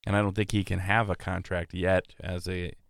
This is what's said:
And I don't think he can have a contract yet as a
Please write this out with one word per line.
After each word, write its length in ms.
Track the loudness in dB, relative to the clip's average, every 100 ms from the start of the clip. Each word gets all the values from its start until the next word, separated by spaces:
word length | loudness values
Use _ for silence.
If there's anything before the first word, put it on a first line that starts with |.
| 0
And 100 | 2
I 60 |
don't 140 | 2 0
think 160 | 0
he 120 | 0
can 160 | 0 -2
have 300 | 2 2 2
a 60 | -2
contract 580 | -4 -6 -4 -4 -4
yet 400 | -2 4 4 2 -8
as 280 | -8 -6 -4
a 240 | -4 -6 -8 _